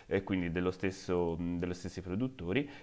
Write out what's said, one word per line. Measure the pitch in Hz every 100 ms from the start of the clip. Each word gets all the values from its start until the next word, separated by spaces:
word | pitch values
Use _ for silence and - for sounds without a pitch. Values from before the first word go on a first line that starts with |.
| -
e | 98
quindi | 98 92 87
dello | 85 90
stesso, | - 95 - - 90 85 82
dello | 87 87 87
stessi | 90 90 -
produttori, | 87 98 127 - 87 113 143 -